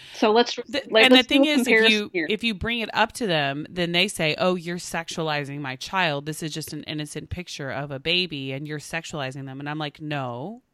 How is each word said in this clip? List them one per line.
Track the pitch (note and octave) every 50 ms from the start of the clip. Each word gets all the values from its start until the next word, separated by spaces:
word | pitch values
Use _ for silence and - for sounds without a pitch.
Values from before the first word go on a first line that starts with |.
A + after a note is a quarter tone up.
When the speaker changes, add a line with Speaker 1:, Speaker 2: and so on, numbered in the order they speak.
| - -
Speaker 1:
So | - - A#3+ G#3+
let's, | G#3 A#3+ - - -
Speaker 2:
The, | - - - A3+ C#4+ - -
Speaker 1:
like, | F3 A3 A#3+
Speaker 2:
and | B3+
the | B3+
Speaker 1:
let's | B3+ B3 -
do | D4
Speaker 2:
thing | - C#4+
Speaker 1:
a | D#4
Speaker 2:
is, | D4 C4
if | A#3
Speaker 1:
comparison | A#3+ A#3 A3 A3 A3
Speaker 2:
you, | G#3+ G#3+ G#3 -
Speaker 1:
here. | - F3+ D#3 D#3
Speaker 2:
if | G#3+ G3+ A#3
you | A#3
bring | G#3+ E3+ - A3 A#3 A#3
it | G#3+ -
up | - - A3 A#3
to | - - B3
them, | G3 E3 D3+ C#3+ C#3 C#3 D3 D#3 -
then | F3+ F3+ E3+ E3+
they | E3+ F3 F#3 G#3
say, | - - E3 D3+ -
"Oh, | - F3+ F#3 F#3
you're | F#3 D#3+ F3 F3
sexualizing | F3+ - - - E3+ E3 - - F3+ D#3+ D#3 D3 D3 C#3+ C3+ C#3+ D3
my | D3 C3 C3
child. | C3 - - - F#3+ F3+ D#3+ C#3+ C#3+ D3
This | D#3 D3+ -
is | E3 D3+
just | D3 D#3+ D3 - D#3
an | D3
innocent | - - D#3 D3+ D3 D3 - D#3 - -
picture | - F3+ F3 - - - C#3+ C3+
of | G2+ C3 C#3+ C#3+
a | C#3+ C3
baby | - D#3+ F3 F3+ F3+ E3 D#3 C#3 C3+ C3+
and | C3+ C3+ D3+ D3
you're | D3+ D3
sexualizing | - - E3+ E3 - - - D3+ C3 C3 C3 C#3+ C3+
them." | C3+ C3 C#3
And | D3 C#3+
I'm | D3+ D#3
like, | D3+ D3 - -
"No, | D#3 D3+ D3 C#3+ C3 B2 A#2+ A#2+ C#3 G3 A#3 B3+ _ _